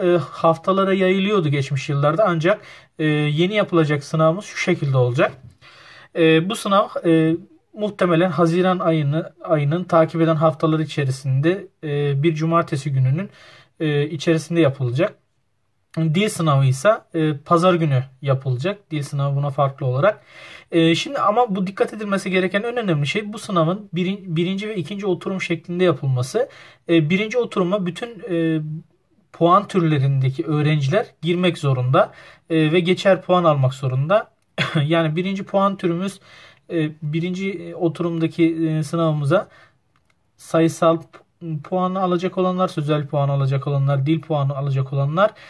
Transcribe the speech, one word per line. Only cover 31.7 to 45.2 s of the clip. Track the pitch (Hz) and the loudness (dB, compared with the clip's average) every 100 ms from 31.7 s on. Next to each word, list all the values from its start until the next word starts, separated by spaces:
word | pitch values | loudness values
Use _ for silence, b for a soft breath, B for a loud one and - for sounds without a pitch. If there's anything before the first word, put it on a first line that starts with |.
| 127 127 160 214 B B B - | 0 2 4 2 B B B -2
e, | 160 156 | 0 2
ve | 175 | 2
geçer | 170 180 202 180 | 2 2 2 2
puan | - 180 | 2 2
almak | 170 143 131 | 4 4 2
zorunda. | - 131 131 147 208 226 _ _ - | 0 -4 -2 2 0 0 _ _ -8
<laughs> | - 160 147 | -4 -2 0
Yani | 165 160 156 | 0 0 -2
birinci | 185 196 | -4 -4
puan | - 196 196 190 | -4 0 0 0
türümüz, | 180 170 196 - B B B B - | -2 -2 -4 -8 B B B B -6
e, | 170 151 151 | -2 -2 -4
birinci, | 151 160 180 180 196 | -6 -4 -4 -4 -6
e, | 185 170 | -8 -10
oturumdaki, | 165 175 160 175 165 165 160 165 165 160 | -4 -4 -2 -4 -2 -2 2 0 2 -2
e, | 156 | -2
sınavımıza | 151 170 165 151 143 185 - b b b _ _ _ _ _ _ | -2 -2 0 0 0 0 -2 b b b _ _ _ _ _ _
sayısal | - 165 165 160 165 165 | -4 2 2 2 0 0
pu-, | - - _ _ 170 151 | -2 -20 _ _ -10 -10
puanı | - 185 180 185 | -6 -4 -2 -2
alacak | 185 180 180 190 | -2 -2 -2 -2
olanlar, | 185 180 185 | -2 0 -2
sözel | 165 147 151 143 | -2 -2 -2 -2
puanı | 147 139 | -2 0
alacak | 139 135 135 139 | 0 0 -2 -2
olanlar, | 139 135 139 139 | 0 0 0 0
dil | 160 | -2
puanı | - 151 139 139 | 0 -2 -2 -2
alacak | 143 135 135 | -2 -2 -2
olanlar | 139 139 160 | -2 -2 2